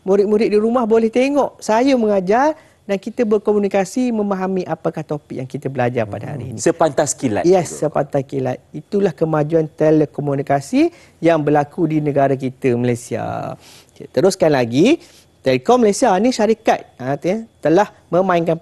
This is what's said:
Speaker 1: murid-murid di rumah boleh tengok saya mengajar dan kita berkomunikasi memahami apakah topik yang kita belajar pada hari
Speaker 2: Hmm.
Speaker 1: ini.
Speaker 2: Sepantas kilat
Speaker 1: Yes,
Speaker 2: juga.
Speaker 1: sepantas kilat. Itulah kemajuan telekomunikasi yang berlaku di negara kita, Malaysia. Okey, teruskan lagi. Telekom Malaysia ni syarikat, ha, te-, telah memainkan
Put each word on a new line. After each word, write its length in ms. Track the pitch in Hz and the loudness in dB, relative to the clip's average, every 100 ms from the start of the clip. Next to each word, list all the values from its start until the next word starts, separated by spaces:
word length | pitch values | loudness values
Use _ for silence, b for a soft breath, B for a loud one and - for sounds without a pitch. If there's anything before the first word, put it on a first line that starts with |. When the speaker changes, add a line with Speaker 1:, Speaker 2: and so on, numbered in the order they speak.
Speaker 1:
murid-murid 480 | - 202 202 208 214 | 0 0 2 2 2
di 80 | 208 | 2
rumah 320 | 220 240 226 | 0 0 2
boleh 240 | 226 226 | 2 2
tengok 480 | 247 262 285 247 - | 0 0 0 -2 -4
saya 320 | - 220 262 | -2 2 2
mengajar 640 | 262 214 202 180 226 294 311 b b | 2 2 0 2 2 2 -2 b b
dan 120 | - 196 | -6 -6
kita 280 | 233 220 | -6 -4
berkomunikasi 840 | 233 208 208 208 202 196 190 - 254 | 0 0 0 0 0 0 -2 -2 -2
memahami 540 | 220 202 190 190 190 | -2 -2 -4 -4 -4
apakah 360 | 180 165 165 160 | -4 -6 -6 -8
topik 360 | 151 147 _ 131 | -8 -10 _ -12
yang 120 | 131 | -10
kita 200 | 147 147 | -8 -8
belajar 360 | 135 123 123 | -2 -2 -2
pada 280 | 107 107 113 | -4 -6 -10
hari 160 | - 117 | -10 -10
Speaker 2:
Hmm. 40 | |
Speaker 1:
ini. 80 | 113 | -4
Speaker 2:
Sepantas 520 | 143 160 165 139 151 | -2 2 0 0 -2
kilat 320 | - 131 101 | -2 -2 0
Speaker 1:
Yes, 240 | 87 185 160 | 2 2 0
Speaker 2:
juga. 100 | - | -4
Speaker 1:
sepantas 380 | 151 147 143 143 | -4 -2 -4 -4
kilat. 340 | 135 139 127 127 _ | -4 -6 -6 -6 _
Itulah 400 | 156 - 202 196 | -18 -6 -2 -2
kemajuan 560 | 160 160 156 147 165 156 | -2 -2 0 0 0 -2
telekomunikasi 1200 | _ 156 156 147 - 147 139 143 143 139 262 339 B B B | _ 2 4 2 -2 -4 -4 -2 -2 0 0 0 B B B
yang 200 | 165 165 | 2 2
berlaku 440 | 147 147 143 - 165 | 2 2 0 -2 -2
di 140 | 156 | 0
negara 320 | 147 139 139 | 0 0 0
kita, 380 | 135 135 127 135 | 0 -4 -4 -2
Malaysia. 840 | 120 123 120 - 113 110 113 - - B B B | 0 0 -2 -6 -8 -6 -8 -10 -14 B B B
Okey, 160 | _ - | _ -8
teruskan 400 | - 180 185 165 | 0 0 2 2
lagi. 500 | 139 120 123 202 330 B B B _ | 2 2 2 4 2 B B B _
Telekom 360 | - 131 - 247 | -2 -2 2 4
Malaysia 320 | 220 196 247 185 | 4 2 2 2
ni 160 | 233 | 0
syarikat, 640 | 254 214 226 - 208 - _ | 0 0 0 0 -2 -4 _
ha, 240 | 127 139 | -6 -4
te-, 240 | 165 214 226 _ | -2 -4 -8 _
telah 320 | 151 170 208 b _ | 0 2 0 b _
memainkan 480 | 170 190 175 165 165 | -2 0 0 0 -4